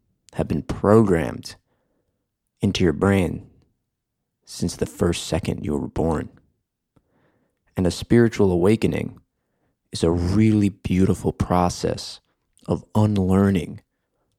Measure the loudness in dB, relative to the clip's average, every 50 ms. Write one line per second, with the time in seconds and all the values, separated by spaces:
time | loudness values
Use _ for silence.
0 | _ _ _ _ _ _ -8 -6 -4 -4 -4 -6 -6 -6 -6 0 2 4 6 6
1 | 6 4 2 0 -2 -4 -8 -10 -14 -18 -20 -20 _ _ _ _ _ _ _ _
2 | _ _ _ _ _ _ _ _ _ _ _ _ -2 -2 0 2 2 2 2 2
3 | 2 2 2 2 0 -2 -4 -8 -12 -18 _ _ _ _ _ _ _ _ _ _
4 | _ _ _ _ _ _ _ _ _ -20 -10 -8 -6 -6 -6 -6 -8 -8 -4 -2
5 | -2 -2 -2 -4 -4 -4 -4 -4 -4 -4 -6 -6 -4 -4 -4 -4 -6 -6 -4 -2
6 | -2 -2 -2 -4 -6 -10 -14 _ _ _ _ _ _ _ _ _ _ _ _ _
7 | _ _ _ _ _ _ _ _ _ _ _ _ _ _ _ -2 -2 -2 -2 -4
8 | -2 2 4 4 4 4 2 2 2 2 2 2 2 2 2 2 0 -2 -2 -4
9 | -6 -8 -12 -18 -20 _ _ _ _ _ _ _ _ _ _ _ _ _ -4 0
10 | 0 0 2 0 0 0 2 2 2 4 4 2 2 0 -2 -4 -4 -2 0 2
11 | 2 2 0 -2 -4 -4 -4 -4 -2 0 2 2 2 0 -2 -4 -4 -6 -6 -6
12 | -10 -14 -18 -20 _ _ _ _ _ _ _ _ -6 -6 -6 -6 -6 _ 0 2
13 | 2 2 2 0 0 2 4 4 4 2 2 0 -4 -6 -12 -18 -20 _ _ _
14 | _ _ _ _ _ _ _